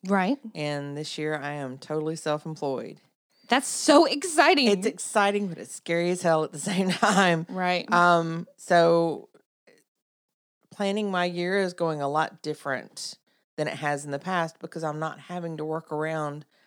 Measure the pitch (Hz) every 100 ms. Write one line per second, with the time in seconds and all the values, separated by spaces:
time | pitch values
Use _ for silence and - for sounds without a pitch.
0 | 185 196 185 277 226 160 147 147 143 143
1 | 156 - 151 151 143 147 135 131 - 156
2 | 156 165 - 151 160 156 143 131 113 -
3 | _ _ _ _ _ 247 277 - - 294
4 | 320 302 - 311 294 339 247 196 208 -
5 | - 220 202 202 202 165 - - - 170
6 | 175 180 175 160 156 160 196 185 185 175
7 | 214 196 190 165 165 185 180 180 - 175
8 | 175 170 165 165 170 _ - 175 170 170
9 | 165 147 - _ _ _ _ _ _ _
10 | _ _ _ _ _ _ _ - 196 202
11 | 208 185 180 175 175 196 190 175 165 156
12 | 143 151 160 - 151 147 147 131 - -
13 | - - _ _ _ - 151 135 151 143
14 | 147 143 175 185 165 - 165 170 160 151
15 | 156 - - 180 170 160 156 156 - 151
16 | 156 160 151 147 151 _